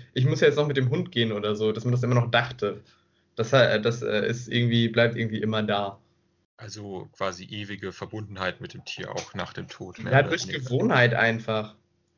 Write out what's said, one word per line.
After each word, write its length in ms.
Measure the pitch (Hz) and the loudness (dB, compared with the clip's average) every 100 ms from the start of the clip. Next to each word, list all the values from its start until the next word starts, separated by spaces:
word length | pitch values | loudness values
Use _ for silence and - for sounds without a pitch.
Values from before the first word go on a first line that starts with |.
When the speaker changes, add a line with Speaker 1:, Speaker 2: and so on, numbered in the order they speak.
| - | -8
Speaker 1:
ich 120 | - 131 | 0 2
muss 140 | 156 | 4
ja 60 | 156 | 4
jetzt 80 | 143 | 4
noch 100 | 147 | 2
mit 100 | 135 | 2
dem 120 | 127 | 0
Hund 200 | 156 175 | 0 -2
gehen 200 | 120 113 | 0 0
oder 220 | 104 104 107 | 0 -2 0
so, 160 | 107 | 0
dass 100 | 110 | 0
man 80 | 123 | 0
das 120 | 123 | 0
immer 120 | 120 123 | 2 2
noch 140 | 120 | 4
dachte. 500 | 120 123 - 104 98 - _ _ _ _ - | 2 0 -2 -4 -4 -14 _ _ _ _ -6
Das, 160 | 110 | 2
äh, 260 | 135 117 107 | 6 6 4
das, 200 | 113 120 | 0 -2
äh, 260 | 107 107 104 | -2 0 0
ist 220 | 123 - | -4 -2
irgendwie, 400 | 120 120 117 117 | 0 2 4 2
bleibt 260 | 113 117 120 | 4 2 2
irgendwie 260 | 113 107 | -4 -2
immer 220 | 107 110 | -2 0
da. 360 | 107 101 98 - _ _ _ _ _ - | 0 0 -2 -8 _ _ _ _ _ -20
Speaker 2:
Also 500 | 107 107 101 95 - | -18 -14 -12 -12 -12
quasi 320 | - 98 90 92 | -6 -6 -6 -10
ewige 480 | 107 101 98 98 | -10 -10 -8 -10
Verbundenheit 680 | - - 107 101 95 92 - | -10 -10 -10 -10 -6 -6 -6
mit 140 | - | -10
dem 100 | - | -14
Tier, 260 | - - 92 | -14 -12 -10
auch 220 | 101 - | -10 -10
nach 200 | 98 85 | -10 -10
dem 160 | - 92 | -10 -14
Tod, 300 | - 92 - | -14 -16 -10
mehr 120 | - | 2
Speaker 1:
Ja, 80 | 131 | 2
Speaker 2:
oder 100 | 139 | 4
Speaker 1:
durch 140 | 165 - | 0 -4
Speaker 2:
weniger. 120 | 156 | -8
Speaker 1:
Gewohnheit 540 | 127 127 220 143 123 | -4 0 2 6 4
einfach. 600 | - 113 113 113 110 107 - _ _ _ | 4 2 0 -2 -4 -4 -12 _ _ _